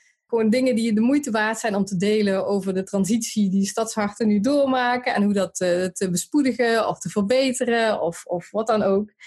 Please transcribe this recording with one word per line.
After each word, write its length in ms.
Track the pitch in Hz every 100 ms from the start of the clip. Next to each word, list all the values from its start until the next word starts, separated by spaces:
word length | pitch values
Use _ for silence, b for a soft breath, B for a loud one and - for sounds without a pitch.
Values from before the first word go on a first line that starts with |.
| B B _
Gewoon 220 | 226 220
dingen 260 | 254 262 226
die 180 | 226
de 80 | 214
moeite 300 | 240 285 285
waard 280 | 214 214 220
zijn 160 | 233 202
om 100 | 196
te 120 | 185
delen 480 | 202 214 202 190 -
over 260 | 202 190
de 100 | 185
transitie 640 | 190 196 180 226 - 214 196
die 160 | 196 196
stadsharten 640 | - 220 220 202 - 220
nu 120 | 208
doormaken. 720 | 240 285 277 254 247 247 247
En 100 | 208
hoe 100 | 202
dat, 260 | 202 180 -
eh, 260 | 180 175 185
te 240 | - 185
bespoedigen 760 | 180 - 294 262 220 240 226 180
of 120 | 165
te 100 | 170
verbeteren 920 | 208 196 262 269 247 233 233 226 -
of, 240 | 165 - -
of 260 | 175 -
wat 160 | 208 220
dan 140 | 214
ook. 320 | 196 196 214 B